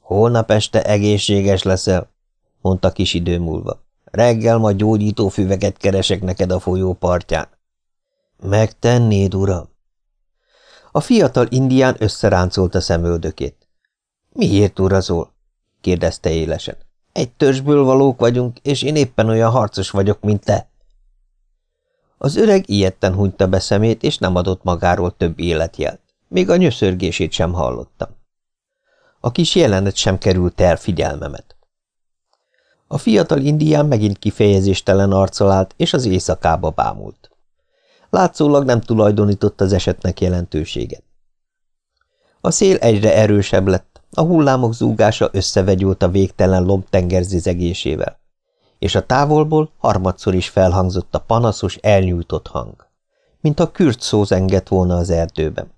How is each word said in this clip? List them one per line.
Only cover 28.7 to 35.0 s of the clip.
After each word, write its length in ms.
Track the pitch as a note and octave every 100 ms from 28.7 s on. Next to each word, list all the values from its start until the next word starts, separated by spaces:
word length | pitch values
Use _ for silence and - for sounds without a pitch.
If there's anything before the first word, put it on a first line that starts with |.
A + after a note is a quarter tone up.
| _ _ _ _ _
A 120 | A#2+
kis 220 | A#2+ E3
jelenet 420 | - D3 F#2+ G2 -
sem 220 | - F#2+
került 420 | G#2+ F#2 F2+ -
el 160 | F2+ D#2+
figyelmemet. 760 | - E2 D2+ D2 D2 C#2+ - - _ _ _ _ _ _ _ _ _ _ _ _ _
A 100 | C#3+
fiatal 400 | - G#3+ E3+ D3
indián 480 | C#3 D3+ D3+ D3+ D3+
megint 320 | B2+ G#2 G2
kifejezéstelen 920 | G#2 - G#2 G2 G2 F#2 - G2